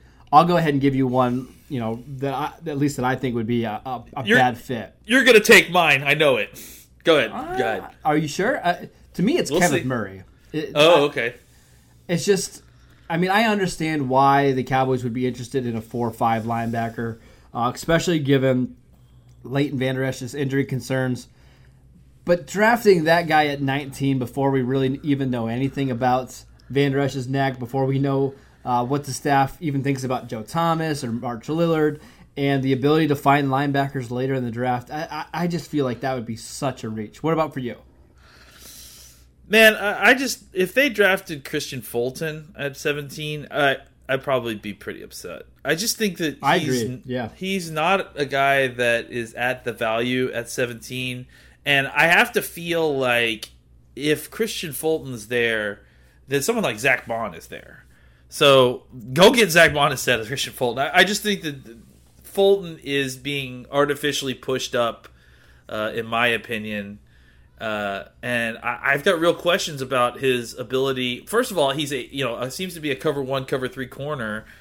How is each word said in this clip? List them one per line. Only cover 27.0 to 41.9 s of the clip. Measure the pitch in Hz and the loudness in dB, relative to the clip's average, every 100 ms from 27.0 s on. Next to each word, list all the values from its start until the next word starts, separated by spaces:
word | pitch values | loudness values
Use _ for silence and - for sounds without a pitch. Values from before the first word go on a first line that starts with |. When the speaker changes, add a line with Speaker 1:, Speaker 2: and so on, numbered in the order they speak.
Speaker 1:
Esch's | 139 139 123 | 0 -2 -4
neck, | 139 135 123 | 0 -2 -2
before | 117 135 135 | -4 -2 0
we | 135 | 0
know, | 139 135 135 - - _ | 0 0 0 -4 -20 _
uh, | 127 123 | -2 0
what | 123 143 | 0 -4
the | 139 | -4
staff | 127 151 139 135 - | -4 2 2 2 -2
even | 165 139 | -4 -2
thinks | 143 131 | -2 -2
about | 131 127 120 | -2 -4 -6
Joe | 113 | -10
Thomas | - 165 165 160 160 143 | -6 -2 0 0 -2 -4
or | 120 117 | -4 -4
Arch | 123 117 - | -6 -8 -4
Lillard, | 160 170 156 151 143 - - - 143 | 0 2 2 2 0 -12 -20 -14 -2
and | 139 139 | 0 2
the | 131 | 2
ability | 127 143 160 151 | 2 4 4 2
to | 143 | 2
find | 143 143 139 | 4 2 2
linebackers | 131 143 139 135 139 117 | 0 0 0 -2 -4 -6
later | 123 135 | -4 -2
in | 135 | -2
the | 120 | -4
draft, | 117 127 123 - | -4 -2 -2 -6
I, | 151 165 151 151 | -10 -8 -10 -8
I, | 160 | -4
I | 175 | -4
just | 170 - | -4 -4
feel | 147 127 | -2 -2
like | 117 | -2
that | 135 | -4
would | 131 113 | -6 -8
be | 110 | -12
such | - - 135 120 | -12 -6 -6 -6
a | 113 | -8
reach. | 110 104 - | -8 -10 -6
What | 151 | -2
about | 156 151 | 0 -2
for | 139 | -4
you? | 120 - - - - _ - - - - - - - - - - - _ - | -8 -10 -18 -20 -20 _ -20 -20 -20 -20 -20 -20 -20 -20 -20 -20 -20 _ 2
Speaker 2:
Man, | 220 220 214 | 8 8 6
I, | 202 175 208 | -2 2 4
I | |
just, | 262 254 - - | 4 0 -8 -6
if | 180 180 | -2 0
they | 254 285 | 2 2
drafted | 208 190 190 - 147 - | 4 4 2 -4 -12 -6
Christian | 151 - 135 | -6 -6 -10
Fulton | - | -6